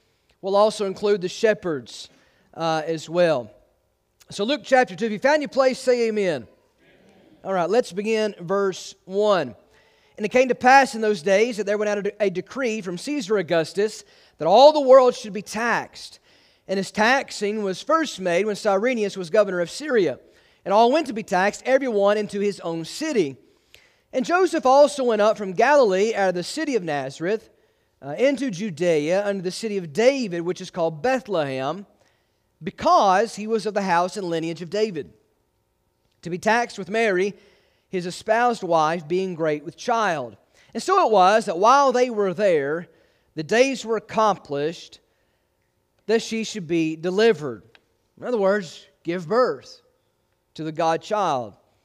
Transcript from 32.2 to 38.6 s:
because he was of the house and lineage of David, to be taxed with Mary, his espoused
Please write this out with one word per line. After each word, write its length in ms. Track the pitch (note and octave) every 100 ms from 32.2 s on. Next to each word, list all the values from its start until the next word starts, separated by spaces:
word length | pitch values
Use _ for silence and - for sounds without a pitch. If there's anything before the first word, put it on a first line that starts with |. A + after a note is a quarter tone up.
| _ _ _ _
because 760 | D3+ - C#4+ F4 G#3 F#3 A3 -
he 100 | G#3+
was 220 | A3+ G#3
of 80 | G3+
the 80 |
house 340 | F#3+ E3+ F#3 G#3+
and 100 | F3+
lineage 360 | E3 E3 D#3+
of 80 | F3
David, 420 | G3+ A3 D#3 F#2+ _ _ _ _ _ _ _ _ _ _ _
to 60 | E3+
be 80 | F3
taxed 400 | G#3+ A#3 A#3 -
with 100 | F3
Mary, 460 | A3 A3+ F3+ G3+ F#3+ _ _ _ _ _
his 180 | F#3+ F3
espoused 560 | - - A3+ B3 A3